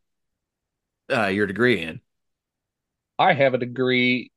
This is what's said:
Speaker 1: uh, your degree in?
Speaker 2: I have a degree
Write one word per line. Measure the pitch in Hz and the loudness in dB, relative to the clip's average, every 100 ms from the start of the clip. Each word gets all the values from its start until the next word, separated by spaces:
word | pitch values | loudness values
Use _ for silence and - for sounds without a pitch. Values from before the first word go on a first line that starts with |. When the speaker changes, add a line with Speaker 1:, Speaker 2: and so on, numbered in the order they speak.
| _ _ _ _ _ _ _ _ _ _ - | _ _ _ _ _ _ _ _ _ _ -4
Speaker 1:
uh, | 127 98 | -2 0
your | 98 98 | 0 -2
degree | 98 123 98 | 0 2 0
in? | 80 120 _ _ _ _ _ _ _ _ _ _ _ - | -4 -12 _ _ _ _ _ _ _ _ _ _ _ -2
Speaker 2:
I | 175 | 0
have | 143 135 | 2 2
a | 123 | 0
degree | 123 123 127 127 123 123 - | -4 -4 0 2 2 0 -6